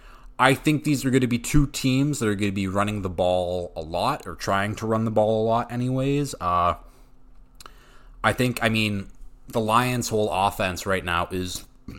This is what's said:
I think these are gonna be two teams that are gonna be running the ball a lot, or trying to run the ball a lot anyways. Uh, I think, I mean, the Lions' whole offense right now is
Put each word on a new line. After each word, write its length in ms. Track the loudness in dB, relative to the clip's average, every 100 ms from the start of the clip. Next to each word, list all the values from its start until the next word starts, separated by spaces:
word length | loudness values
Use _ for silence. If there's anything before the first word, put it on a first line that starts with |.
| -20 -20 -10 2
I 160 | 4
think 300 | 4 2 2
these 200 | 2 0
are 60 | 4
gonna 160 | 2 4
be 120 | 0
two 280 | 2 4 4
teams 540 | 2 0 2 2 0
that 80 | 0
are 60 |
gonna 180 | 0 0
be 160 | 0 0
running 320 | 0 0 -2
the 80 | -4
ball 640 | 0 2 2 0 -2 -4
a 60 | -8
lot, 460 | -6 -2 -2 -2 -8
or 80 |
trying 400 | -8 -2 0 0 -4
to 100 | -2
run 180 | 0
the 60 | 0
ball 320 | 2 2 2
a 40 | 2
lot 240 | 0 0
anyways. 640 | -4 -2 -2 0 0 -2 -4
Uh, 340 | 0 2 2 0 -6 -20 -20 -20 -20 -20 -20 -20 -20 -20 -20 -20 -20 -2
I 100 | 0
think, 280 | 0 -2 0
I 60 | 0
mean, 400 | 0 0 -2 -8 -14 -18 -18 -8
the 120 | -4
Lions' 500 | 2 2 2 -2 -2
whole 200 | 0 0
offense 540 | 2 0 0 -2 -2
right 200 | -2 -2
now 240 | 0 -2 -2
is 340 | -4 -6 -8 -14 -20 -18